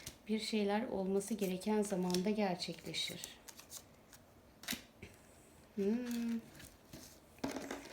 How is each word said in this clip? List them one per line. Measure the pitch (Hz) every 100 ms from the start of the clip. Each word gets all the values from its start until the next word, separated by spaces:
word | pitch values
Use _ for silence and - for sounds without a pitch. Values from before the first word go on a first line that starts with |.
| - - -
Bir | 214
şeyler | - 220 202 214 254
olması | 196 190 196 202
gereken | 220 185 180 208 214
zamanda | 202 180 180 180 196
gerçekleşir. | 214 196 175 - 165 165 160 - 175 - - - - - - - - - - - - - - - - - - - - - - - - -
Hmm. | - 196 233 240 233 233 233 - - - - - - - - - - - - - - -